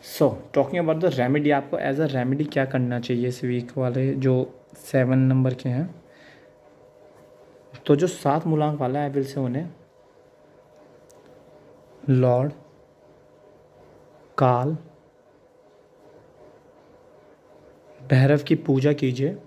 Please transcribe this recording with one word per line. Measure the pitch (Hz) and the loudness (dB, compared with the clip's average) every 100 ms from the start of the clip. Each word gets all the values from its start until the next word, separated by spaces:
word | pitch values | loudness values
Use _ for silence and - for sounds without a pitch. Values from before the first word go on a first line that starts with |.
| - - | -16 0
So | 143 107 - 143 | 0 0 -4 -2
talking | 131 175 | 0 0
about | 170 160 | 0 0
the | 180 131 | 0 0
remedy, | 123 147 147 | 0 2 2
आपको | 143 139 - | 0 0 -4
as | 135 139 156 | -2 -2 -2
a | |
remedy | 131 123 143 151 | 0 -2 -2 -2
क्या | 147 | -2
करना | 131 135 123 123 | 0 0 -2 -4
चाहिए | 120 123 123 | -2 -2 -2
इस | 123 | -4
week | 123 123 120 - | -4 -4 -6 -4
वाले | 127 123 131 | -2 0 -2
जो | 135 131 127 - - _ | 0 2 2 0 -8 _
seven | - - 135 123 131 | -20 -2 0 4 4
number | 131 131 131 | 4 4 2
के | 131 131 | -2 -4
हैं? | 123 175 - - - - - - _ - - - _ - - - - - - - - - | -4 -6 -10 -20 -20 -20 -20 -20 _ -20 -20 -20 _ -20 -20 -20 -20 -20 -20 -20 -10 0
तो | 147 | 2
जो | 175 | 2
सात | 180 143 151 165 | 0 0 0 0
मूलांक | 151 151 147 | 0 0 0
वाला | 127 143 | -2 -2
है, | 143 | -2
I | 139 | -4
will | 131 | -4
say | 143 | -4
उन्हें | 127 131 170 - - _ _ _ _ _ - - _ - - - - - - - - - - - - - - | -4 -4 -8 -14 -20 _ _ _ _ _ -20 -20 _ -20 -20 -20 -20 -20 -20 -20 -20 -20 -20 -20 -20 -12 -2
Lord | 131 123 123 143 - - - _ _ - - _ _ - - _ - - - - - - - | 2 2 2 -2 -6 -20 -20 _ _ -20 -20 _ _ -20 -20 _ -20 -20 -20 -20 -20 -12 2
Kaal | 131 123 135 160 - - _ _ _ _ _ _ _ _ _ _ - - - - - - - - - - - - - _ _ - - - - - 131 | 4 4 0 -6 -12 -20 _ _ _ _ _ _ _ _ _ _ -20 -20 -20 -20 -20 -20 -20 -20 -20 -20 -20 -20 -20 _ _ -20 -20 -20 -20 -20 0
Bhairav | 131 135 147 | 4 4 2
की | - | 2
पूजा | 156 - 135 143 | -2 2 2 2
कीजिए। | 147 131 123 143 196 | 0 -2 -2 -4 -6